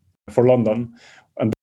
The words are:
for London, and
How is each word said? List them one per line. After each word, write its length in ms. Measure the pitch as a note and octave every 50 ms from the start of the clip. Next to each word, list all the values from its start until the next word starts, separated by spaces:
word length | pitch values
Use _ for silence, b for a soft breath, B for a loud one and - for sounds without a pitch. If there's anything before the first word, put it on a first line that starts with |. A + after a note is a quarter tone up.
| _ _ _ _ _ -
for 180 | - - A#2+
London, 480 | B2 B2+ B2+ A2+ G#2+ A2 A#2 A#2+ A#2 b b b b b b b b _ -
and 160 | C3 A2 A2 -